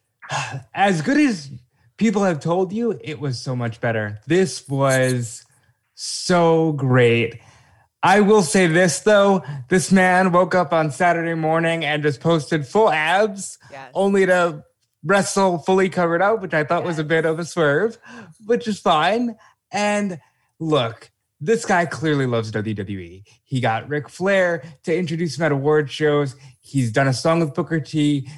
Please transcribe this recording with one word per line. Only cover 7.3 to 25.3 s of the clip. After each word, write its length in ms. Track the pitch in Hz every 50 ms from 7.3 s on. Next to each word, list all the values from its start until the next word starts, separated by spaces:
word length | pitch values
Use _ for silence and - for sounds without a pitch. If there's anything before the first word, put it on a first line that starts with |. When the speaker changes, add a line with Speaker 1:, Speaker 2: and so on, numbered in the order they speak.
| - - - - _ _ _ _ _ _ _ _ _ _
Speaker 1:
I 180 | - 175 196 208
will 220 | 208 196 220 214
say 240 | 180 - - 196 185
this, 340 | 165 156 180 185 175 - -
though. 420 | - 214 214 202 202 202 196 185 - 143 147 139 123 -
This 240 | 185 180 - -
man 400 | 190 190 185 185 180 185 190 185
woke 220 | 170 180 185 170 185
up 180 | 180 175 -
on 180 | 175 160 156 151
Saturday 440 | 131 - 185 175 165 165 165 165 165
morning 500 | 160 160 156 160 165 170 165 165 165 151
and 180 | 143 151 151
just 180 | 147 151 143 -
posted 460 | - 165 170 160 - - 170 156 139
full 240 | - - 208 220 190
abs, 680 | 151 156 151 160 180 196 220 214 196 196 180 - - - - -
Speaker 2:
Yes. 200 | 143 135 135 127 -
Speaker 1:
only 300 | 175 196 202 196 196 190
to 380 | 180 180 180 175 170 151 151 - _ _ _ _ _ _ _ -
wrestle 540 | 147 196 196 185 - - 202 196 185 175 160
fully 300 | - 190 190 190 190 185
covered 340 | 135 180 175 165 170 170
up, 180 | 190 202 226 214
which 140 | 190 156 165
I 100 | 156 151
thought 200 | 147 170 170 156
was 140 | 180 165 156
a 40 |
Speaker 2:
Yes. 60 | 156 147
Speaker 1:
bit 160 | 165 165 160
of 120 | 160 160 160
a 60 | 170
swerve, 540 | 139 - 175 156 143 139 160 208 233 220 - _ - 240 233 214 170 - _ 214
which 200 | 202 240 233 -
is 120 | 220 196 -
fine. 560 | - 202 165 151 160 180 214 240 247 233 214 - _ _ _ _ _ _
And 480 | - 202 208 208 208 208 208 190 180 143 - _ _ _ _ _ _ _
look, 520 | 160 160 156 139 120 110 110 - - _ _ _ _ _ _ _
this 220 | 147 185 226 226 -
guy 220 | - 196 175 170
clearly 400 | - - 120 156 160 147 139 135
loves 240 | 123 120 113 107 110
W 240 | 110 107 101 110 107
W 240 | 101 98 101 101 92
E. 260 | 87 85 92 95 104 _ _ _ _
He 160 | _ 135 123
got 280 | 120 117 113 117 - 123
Ric 200 | 147 147 - -
Flair 540 | - - 180 196 196 190 180 175 170 165 - 170 151 _
to 120 | _ 185 160
introduce 420 | 175 180 139 165 156 180 156